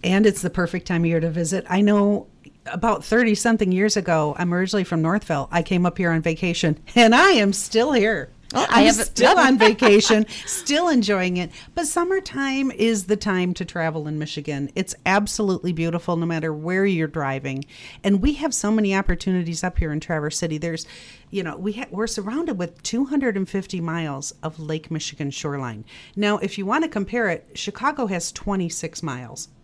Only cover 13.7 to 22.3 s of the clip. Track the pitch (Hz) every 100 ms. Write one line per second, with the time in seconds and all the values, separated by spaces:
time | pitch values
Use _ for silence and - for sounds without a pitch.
13.7 | 175 160 160 151 151 151 - 147 143 139
14.7 | - - - - 196 208 - 202 185 175
15.7 | 165 165 170 - 170 170 165 160 151 156
16.7 | 185 196 175 160 156 139 135 139 135 -
17.7 | - - - 196 196 269 277 302 - 208
18.7 | 220 202 190 196 175 - 185 170 160 180
19.7 | - 160 151 - 160 151 - 170 156 170
20.7 | 160 - - - - - 190 175 - 196
21.7 | 208 262 180 226 - 202